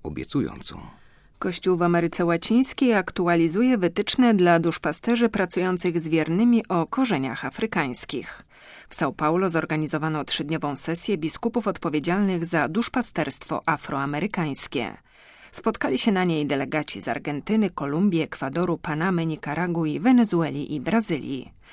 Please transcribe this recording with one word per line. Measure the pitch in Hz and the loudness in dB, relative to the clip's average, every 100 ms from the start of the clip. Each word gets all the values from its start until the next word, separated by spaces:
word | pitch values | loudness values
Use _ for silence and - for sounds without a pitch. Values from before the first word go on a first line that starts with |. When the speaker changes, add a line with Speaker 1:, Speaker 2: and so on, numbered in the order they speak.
Speaker 1:
obiecującą. | - 71 - 143 73 - - 78 - - - _ _ _ | -10 -8 -4 -2 -2 -6 -12 -12 -16 -20 -20 _ _ _
Speaker 2:
Kościół | - 175 185 180 | -6 -2 0 2
w | |
Ameryce | 175 175 170 - 170 | 4 2 0 0 0
Łacińskiej | 170 - 226 262 - 254 | 0 2 2 2 2 2
aktualizuje | 214 180 - 175 170 165 170 254 240 | 2 0 -2 2 4 4 4 4 4
wytyczne | 175 175 - - 247 | 2 0 0 4 6
dla | 214 175 170 | 6 6 6
duszpasterzy | 165 - 160 151 - 233 233 | 4 0 -4 -4 0 2 2
pracujących | 214 180 - 185 180 180 170 | 2 -2 0 0 0 0 -2
z | 156 | 0
wiernymi | 160 156 170 240 233 - | 0 2 2 4 4 2
o | 180 160 | -2 0
korzeniach | - 254 170 131 120 131 | 0 2 2 0 -4 -8
afrykańskich. | - 226 202 143 123 - 131 - - - - - - - | -4 -4 -2 -2 -2 -2 -6 -8 -16 -20 -20 -20 -20 -10
W | - | -2
São | 147 | -2
Paulo | - 151 170 190 | 0 0 2 2
zorganizowano | 165 160 156 151 156 156 156 | 0 -2 -2 -2 -2 -2 -2
trzydniową | 135 - 143 160 143 135 | -2 -4 -2 -2 -2 -4
sesję | - 170 - 190 | -4 -4 -2 -2
biskupów | 156 - 233 240 208 | -2 -2 -2 -2 -2
odpowiedzialnych | 180 170 151 143 185 202 180 165 | -4 -2 -2 0 2 2 0 0
za | 170 143 | 0 0
duszpasterstwo | 170 233 - 240 - 147 - - 147 - | 0 -2 -2 -2 -2 -2 -4 -4 -4 -2
afroamerykańskie. | 156 - 143 139 147 190 - 160 131 - 139 107 - _ _ - - - | -4 -2 -4 -2 -2 -4 -2 -2 0 -2 -2 -6 -10 _ _ -20 -20 -12
Spotkali | - - 220 269 262 | -4 -4 -2 -2 0
się | - | 2
na | 190 | 2
niej | 180 160 147 | 2 0 0
delegaci | 139 135 156 147 98 | -2 -2 -2 -4 -6
z | - | -6
Argentyny, | - - 147 - 220 202 | -4 -4 -8 0 2 2
Kolumbii, | - 143 147 202 170 | 0 -4 2 2 2
Ekwadoru, | 156 - 135 147 175 160 | 0 -4 -6 -2 -2 -2
Panamy, | - 151 180 175 165 | -4 -2 0 0 0
Nikaragui, | 151 - 151 180 170 160 143 | -4 -6 -4 -2 -2 -2 0
Wenezueli | 202 247 220 175 156 139 - 147 | 4 6 6 2 0 -2 -6 -4
i | |
Brazylii. | 127 220 214 151 120 135 - - - | 0 0 0 -4 -4 -8 -10 -20 -20